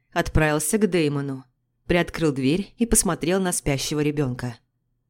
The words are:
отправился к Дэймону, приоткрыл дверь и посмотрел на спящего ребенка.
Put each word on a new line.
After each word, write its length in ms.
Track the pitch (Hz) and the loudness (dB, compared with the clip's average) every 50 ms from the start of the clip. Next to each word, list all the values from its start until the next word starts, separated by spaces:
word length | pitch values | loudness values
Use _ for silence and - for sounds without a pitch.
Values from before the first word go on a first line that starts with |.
| _ _ | _ _
отправился 640 | - 175 170 - - 165 156 151 147 151 151 - - | -4 -4 -2 2 2 2 4 4 2 0 0 0 0
к 120 | 220 214 190 | 2 2 2
Дэймону, 560 | 170 180 156 143 143 143 139 139 135 135 - _ _ _ _ _ _ _ _ | 2 2 2 2 0 -2 -4 -4 -6 -8 -10 _ _ _ _ _ _ _ _
приоткрыл 480 | - 170 175 170 175 - - 165 156 139 | 0 2 2 2 0 -2 -2 0 0 0
дверь 420 | 135 131 131 151 196 196 - - | 0 0 0 0 0 -2 -6 -4
и 80 | - 233 | -2 0
посмотрел 540 | 233 226 - - 190 160 - - 156 185 196 | 2 2 2 2 0 -2 -2 -2 0 0 0
на 140 | 190 180 175 | 0 -2 -2
спящего 480 | - - 151 139 131 - - 156 147 | -2 -2 -2 -2 -2 -2 -4 -2 -2
ребенка. 560 | 151 151 147 147 147 127 120 123 - 123 117 - _ _ _ _ _ _ _ _ _ | 0 0 0 -2 -2 -2 -4 -6 -8 -10 -10 -12 _ _ _ _ _ _ _ _ _